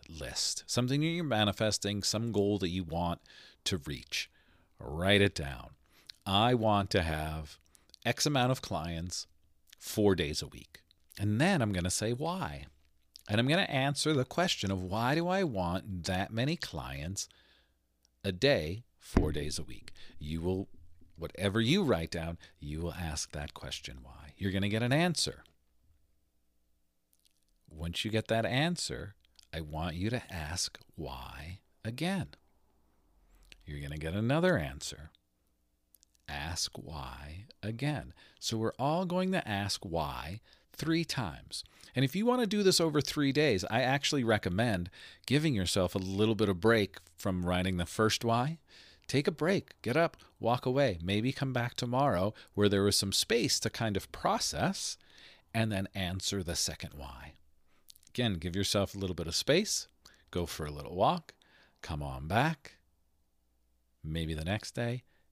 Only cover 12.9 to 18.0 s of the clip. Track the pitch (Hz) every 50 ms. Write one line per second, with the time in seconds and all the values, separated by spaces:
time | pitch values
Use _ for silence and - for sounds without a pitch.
12.9 | _ _ _ _ _ - - - 104 110 120 135 156 185 196 - - 135 135 139
13.9 | 143 - - 151 156 135 123 - - - 175 180 - - - 95 98 92 92 90
14.9 | 95 110 117 123 147 165 170 180 185 196 190 151 117 95 90 87 - 95 - 107
15.9 | 95 87 80 - 92 92 98 - 110 113 123 143 170 - - - - 78 62 64
16.9 | 67 69 73 85 98 - - - - _ _ _ _ _ _ _ _ _ _ _
17.9 | _ _